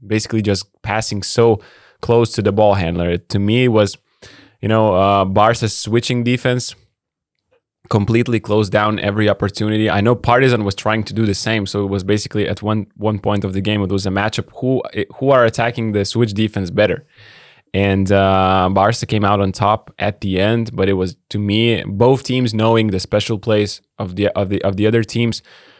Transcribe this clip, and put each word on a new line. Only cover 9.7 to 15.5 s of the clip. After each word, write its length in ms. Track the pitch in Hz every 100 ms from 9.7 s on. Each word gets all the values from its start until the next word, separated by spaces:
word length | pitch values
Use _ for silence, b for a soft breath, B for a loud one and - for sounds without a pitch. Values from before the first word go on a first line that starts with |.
| 107 110
I 120 | 101
know 160 | 107 120
Partizan 480 | - 120 135 120
was 100 | 101
trying 300 | 92 110 110
to 100 | 104
do 100 | 101
the 100 | 110
same, 320 | 98 - 110 98
so 180 | 104
it 40 | 101
was 140 | 98
basically 460 | 95 107 - 107 101
at 120 | 101
one, 240 | 104 107 98 _
one 220 | 104 104
point 240 | 104 104
of 80 | 98
the 80 | 95
game, 200 | 98 104
it 80 | 95
was 140 | 98 95
a 40 |
matchup, 380 | 95 107 - - -
who, 220 | 127 131 - - - -
who 120 | 135
are 140 | 135
attacking 480 | 117